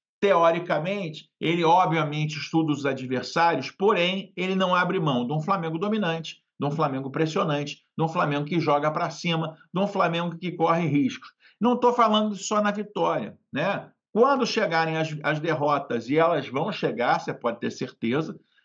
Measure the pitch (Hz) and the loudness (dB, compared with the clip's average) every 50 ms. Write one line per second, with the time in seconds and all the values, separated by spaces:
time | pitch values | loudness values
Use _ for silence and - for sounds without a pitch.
0 | _ _ _ _ - 202 185 170 165 165 170 175 170 - 165 151 156 185 202 202 | _ _ _ _ 2 4 4 6 6 4 4 2 0 -2 -2 -2 -2 -4 -4 -6
1 | 190 156 156 - - _ _ - - 156 175 175 170 165 170 185 180 165 160 160 | -6 -8 -10 -12 -16 _ _ -4 -2 0 2 4 4 6 6 6 4 4 2 0
2 | 151 147 147 156 151 151 - - - - - 165 160 147 147 131 131 139 127 120 | 0 0 -2 -2 -2 -4 -4 -6 -6 -2 0 2 2 2 0 0 0 -2 -2 -2
3 | 131 127 127 123 - - - 170 170 170 160 139 127 - - - 190 208 214 175 | -4 -4 -4 -4 -4 -2 0 2 2 2 2 0 -2 -6 -4 0 2 2 4 4
4 | 175 180 190 196 185 - _ - 180 185 190 190 190 180 180 180 170 175 190 185 | 2 0 0 -4 -6 -8 _ -6 -4 -2 0 0 2 2 2 2 2 2 0 0
5 | 160 151 131 123 120 120 151 156 151 196 196 185 165 160 160 160 196 208 214 220 | 0 2 0 0 0 -2 -2 -2 0 0 -2 0 -2 -4 -4 -2 -2 -2 -2 0
6 | 196 165 165 165 160 - - - _ _ _ - 139 147 147 156 156 143 131 131 | 0 -2 -2 -4 -6 -10 -14 -16 _ _ _ -6 -4 -4 -2 0 -2 -2 -2 -4
7 | 135 131 135 156 160 156 - 196 185 160 147 147 147 147 - - _ _ _ - | -6 -4 -2 -2 -2 0 0 0 0 0 -2 -2 -4 -6 -10 -14 _ _ _ -2
8 | 160 160 160 180 160 151 143 147 147 147 180 165 139 151 143 147 147 151 151 156 | -2 -2 0 0 0 0 0 -2 -2 -2 -2 0 2 2 2 2 2 0 -2 -2
9 | 175 160 - - - 175 165 160 160 156 - - _ _ - 180 202 202 - 190 | -4 -6 -6 -6 -4 -2 -2 -2 -2 -4 -8 -12 _ _ -4 -2 -2 0 0 0
10 | 180 170 170 170 175 175 160 - 180 175 - - 165 165 165 170 175 147 143 143 | 0 0 0 -2 -2 -4 -6 -6 -8 -8 -2 0 2 2 2 2 2 2 2 2
11 | 139 120 - - - - - _ _ - _ - 202 240 247 240 247 247 - 240 | 2 0 -2 -6 -14 -20 -20 _ _ -20 _ 0 0 2 2 4 4 2 4 4
12 | 233 214 214 214 214 214 202 185 - - 214 208 208 208 202 208 202 202 - - | 4 4 4 2 2 0 -4 -6 -6 -2 0 0 0 0 -2 -2 -6 -6 -4 -2
13 | 170 170 160 143 110 95 90 - _ _ - 131 165 196 190 139 - - _ _ | 0 0 0 -2 -4 -8 -10 -16 _ _ -4 -2 -2 -2 -2 -4 -8 -12 _ _
14 | _ _ - 208 240 277 277 262 240 - - 226 202 165 165 165 165 160 160 160 | _ _ 2 4 6 6 6 4 2 0 0 0 0 2 2 2 0 0 0 -2
15 | 156 151 151 - - 147 151 147 151 175 147 131 147 147 143 139 - - 120 117 | -2 -2 -4 -4 -2 -2 -2 0 0 -2 0 0 2 2 2 0 0 -2 -4 -4
16 | 107 120 143 160 160 170 170 147 127 - 120 139 165 208 190 - 170 139 113 113 | -4 0 2 4 4 4 2 0 -2 -4 -4 -4 -4 -4 -4 -2 -2 -2 -2 0
17 | 120 135 165 170 - - 139 - - 117 113 - 123 120 - - 131 - - _ | 0 0 0 0 -2 -6 -8 -4 -4 -4 -4 -4 -4 -6 -6 -6 -8 -10 -8 _
18 | - 113 123 151 160 123 98 - _ _ _ _ _ | -4 -2 -2 -2 -2 -4 -8 -14 _ _ _ _ _